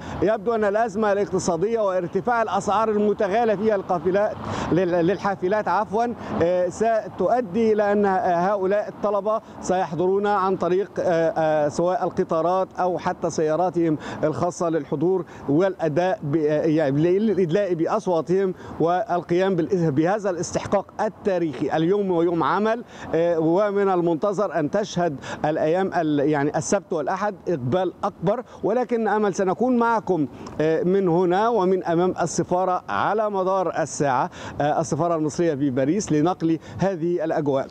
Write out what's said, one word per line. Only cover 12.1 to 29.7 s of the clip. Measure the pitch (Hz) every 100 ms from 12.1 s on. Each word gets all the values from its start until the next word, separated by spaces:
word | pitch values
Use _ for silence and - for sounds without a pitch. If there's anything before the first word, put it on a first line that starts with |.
| - 180 165 165 185 185 -
أو | 180 170
حتى | 180 180 170
سياراتهم | 170 156 156 180 165 165 147 - 117
الخاصة | 151 135 175 - 170
للحضور | 160 139 151 170 190 - - -
والأداء | 147 190 190 160 143 180 180
ب-، | 147 160
آه، | 151 151 160
يعني | 156 143 139 170 190
للإدلاء | 220 180 170 196 196
بأصواتهم | 165 160 165 190 165 147 190 190 175 - -
والقيام | 165 180 - 175 - 175 190 175
بال-، | 160 185 165
بهذا | 135 165 214 196
الاستحقاق | 170 170 - - 202 - -
التاريخي. | 208 - 208 180 165 127 151 160
اليوم | 165 208 196
ويوم | 170 175 170
عمل، | 143 180 220 240 - - - 160
آه، | 170 165
ومن | 160 175 208 196 196
المنتظر | 180 170 160 208 190 196 160
أن | 147
تشهد | 196 165 175 175 135 - - 151
الأيام | 156 156 180 196
ال-، | 175 156 147
يعني | 143 151 143 156
السبت | - 202 -
والأحد | 170 139 185 208 190 -
إقبال | 160 123 185 185 -
أكبر، | 202 - 165 226 - -
ولكن | 170 233 233 233 214
أمل | 208 208
سنكون | 170 190 175 247